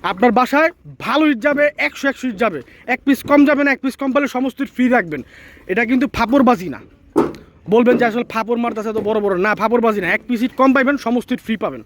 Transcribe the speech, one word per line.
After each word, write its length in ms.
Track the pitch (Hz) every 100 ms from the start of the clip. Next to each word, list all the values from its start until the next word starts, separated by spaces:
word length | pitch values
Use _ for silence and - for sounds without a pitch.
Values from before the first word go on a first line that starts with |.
আপনার 300 | 180 190 240
বাসায় 380 | 226 247 285 320 - 147 135
ভালো 280 | - 277 311
ইট 120 | 247
যাবে, 320 | 277 285 294 294
একশো, 320 | 285 - 277
একশো 200 | 254 254
ইট 80 | 190
যাবে, 260 | 240 151 - - -
এক 140 | 254
পিস 180 | - 277
কম 220 | - 294
যাবে 200 | 285 285
না, 80 | 285
এক 80 | 262
পিস 160 | 269 -
কম 160 | 277
পেলে 160 | 269 285
সমস্ত 320 | 254 262 -
ইট 80 | 269
ফ্রি 200 | - 247
রাখবেন। 340 | 247 175 143 - - - - -
এটা 180 | 190
কিন্তু 240 | 233 254 240
ফাপড়বাজি 560 | - 220 277 247 220 175
না, 120 | 110 - _ - - - - - _ -
বলবেন 260 | 220 247 240
যে 80 |
আসলে 200 | 240 226 -
ফাপড় 320 | 220 220 233
মারতেছে 320 | 233 220 214
তো 80 | 220
বড় 200 | 208 220
বড়, 180 | 202 180
না, 160 | 208
ফাপড়বাজি 460 | 202 214 240 226 208
না। 80 | 175
এক 120 | 208 -
পিস 140 | 233
ইট 100 | 247 -
কম 160 | 269
পাইবেন, 240 | 269 262 285
সমস্ত 360 | 233 240 -
ইট 80 | 247
ফ্রি 160 | - 220
পাবেন 260 | 220 262